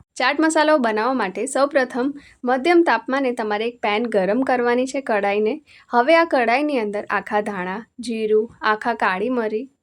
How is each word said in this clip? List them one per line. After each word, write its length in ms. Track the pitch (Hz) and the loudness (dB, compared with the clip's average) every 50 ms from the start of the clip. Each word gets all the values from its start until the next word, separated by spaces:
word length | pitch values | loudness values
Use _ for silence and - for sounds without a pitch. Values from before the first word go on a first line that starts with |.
| _ _ - | _ _ -6
ચાટ 260 | - 254 254 285 277 | -2 0 0 2 2
મસાલો 360 | 311 320 320 311 302 302 302 302 | 0 2 2 2 4 4 4 4
બનાવવા 360 | 240 226 214 214 214 254 269 | 2 2 0 0 0 0 0
માટે 320 | 254 214 185 185 196 220 | 0 -2 -4 -4 -6 -6
સૌપ્રથમ 680 | 269 - 262 269 294 311 285 254 247 - 254 247 285 285 - - - - _ - | -4 0 0 0 2 2 0 0 0 -2 -4 -4 -4 -4 -8 -14 -20 -18 _ -2
મધ્યમ 400 | 240 254 269 254 339 349 339 339 | -2 0 0 2 4 4 4 4
તાપમાને 480 | 294 240 226 - - 262 277 277 247 | 4 2 0 0 -2 -2 -2 0 -2
તમારે 360 | 240 247 220 214 208 208 220 240 | -2 -2 -4 -4 -2 -2 -4 -4
એક 120 | 240 - | -6 -4
પેન 220 | - 202 208 220 240 | -2 -2 0 0 -2
ગરમ 380 | 233 214 202 185 180 214 254 | 0 0 0 2 2 0 0
કરવાની 440 | 269 262 254 240 240 240 240 247 254 | 0 0 0 0 2 0 2 0 0
છે, 160 | 262 - 277 | -2 -4 -6
કઢાઈને. 600 | 269 - 226 202 196 202 202 208 214 220 269 311 _ _ - - - - | -4 -2 -2 0 0 0 0 0 0 0 -2 -4 _ _ -20 -20 -10 -2
હવે 260 | - 240 247 285 330 | 0 2 4 6 6
આ 100 | 330 330 | 4 4
કઢાઈની 540 | 330 320 269 233 220 233 277 302 302 294 247 | 4 2 0 2 2 2 0 0 0 -2 -2
અંદર 260 | 214 208 202 208 - - | -2 -2 -4 -6 -6 -4
આખા 320 | - 202 190 - 220 208 | -4 -4 -4 -2 -2 -2
ધાણા, 440 | 202 214 202 190 180 185 190 220 233 _ _ - | -2 -2 -6 -6 -6 -6 -6 -8 -10 _ _ -14
જીરું, 580 | 226 233 226 220 220 214 214 214 226 233 - - | -8 -6 -4 -2 0 2 2 2 2 0 -6 -4
આખા 320 | - 220 214 214 - 254 226 | 0 0 0 0 0 -4 -2
કાળી 360 | 220 240 202 185 185 202 247 | 0 0 -2 0 -2 -2 -2
મરી, 400 | 254 240 226 214 214 220 269 262 _ _ | -2 -2 -2 -2 -4 -6 -8 -8 _ _